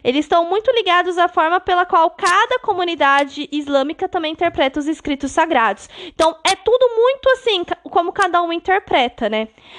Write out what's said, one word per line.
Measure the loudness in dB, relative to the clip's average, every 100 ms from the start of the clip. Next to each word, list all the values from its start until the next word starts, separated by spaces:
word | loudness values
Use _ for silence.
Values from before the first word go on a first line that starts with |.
eles | -2 -2
estão | 0 0 0
muito | -2 0
ligados | 0 2 2 0 0
à | 0
forma | 2 0 0
pela | 0 0 2
qual | 2 2
cada | 0 0 2 2 -2
comunidade | -2 -2 -2 0 2 2 0 -6 -8
islâmica | -6 -2 0 -2 -4 -4
também | -4 -4
interpreta | -2 -2 0 -2 -2
os | -6
escritos | -6 -6 -6 -4
sagrados. | -2 0 2 0 -2 -10 -20 -10
Então, | -2 -2 0
é | -2
tudo | -2 0 2 2
muito | 2 2 2 2
assim, | 2 0 -2
ca-, | -4 -8 -4
como | -2 -2
cada | -2 0 0
um | -2
interpreta, | -4 -2 -2 0 0 0 -2 -4
né? | -4 -6 _ -20